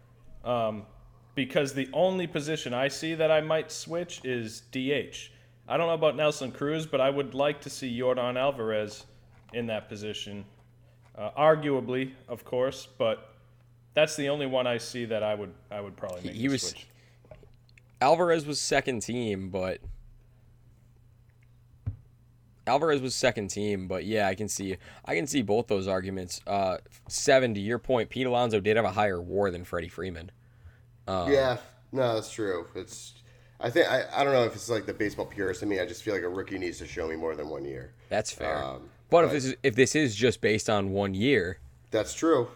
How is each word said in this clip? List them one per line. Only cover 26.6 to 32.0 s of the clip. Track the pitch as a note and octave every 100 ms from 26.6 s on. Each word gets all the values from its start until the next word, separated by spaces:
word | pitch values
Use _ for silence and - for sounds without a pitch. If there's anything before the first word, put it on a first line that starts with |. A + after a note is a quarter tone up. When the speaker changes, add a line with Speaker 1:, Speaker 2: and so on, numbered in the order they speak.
| F#2+ F2+ - - -
Speaker 2:
Seven, | - - C3+ B2+
to | G2+
your | G2+ B2
point, | - B2+ G#2
Pete | B2 B2+
Alonso | A#2+ A#2+ G#2+
did | G2 A2
have | G#2
a |
higher | G2 G#2+ F2+
war | F2 F#2 G2+
than | F2
Freddie | F2 F2 E2+
Freeman. | - F#2 E2 F2 - - - - - - - -
Um, | F#2+ F2
Speaker 3:
Yeah, | C#3 C3 A#2+ - - -
no, | C3